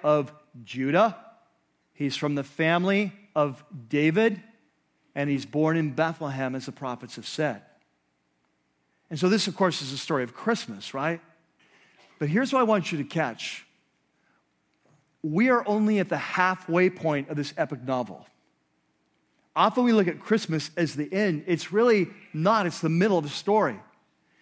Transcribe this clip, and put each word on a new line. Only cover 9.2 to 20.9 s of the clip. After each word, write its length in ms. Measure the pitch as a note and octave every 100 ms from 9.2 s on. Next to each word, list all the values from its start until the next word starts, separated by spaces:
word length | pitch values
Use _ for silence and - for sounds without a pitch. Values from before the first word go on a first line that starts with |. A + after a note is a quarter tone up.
| F3+
this, 180 | G#3+ G3
of 80 | -
course, 240 | F#3 -
is 100 | C#3
the 60 | C3+
story 260 | - C#3+
of 120 | A#2+
Christmas, 580 | - G#3+ A#3 - G2+ -
right? 300 | C3+ D3+ E3+ - _ _ _ _ _ _ _ _ _
But 100 | D3
here's 240 | F#3+ C4+
what 80 | C4+
I 40 |
want 280 | A3+ G#3 D3+
you 60 | D#3
to 60 |
catch. 600 | - E3 C3+ A2 - - - _ _ _ _ _ _ _ _ _ _ _ _ _ _ _
We 260 | D#3 D#3+ B3+
are 180 | A#3+ G#3
only 340 | G#3 G#3+ G#3
at 100 | F3+
the 80 | D3
halfway 720 | - - F#3 F#3 - F3 F#3
point 400 | - D#3 C#3+ C#3
of 60 | D3+
this 180 | C#3+ -
epic 260 | D3 B2+
novel. 440 | B2 B2+ G#2+ E2+ - _ _ _ _ _ _ _ _ _ _ _ _
Often 300 | D#3 G3+ B3
we 80 | A#3+
look 140 | A3 F3+
at 140 | D3+
Christmas 500 | - A3 - D#3+ - -
as 180 | D3+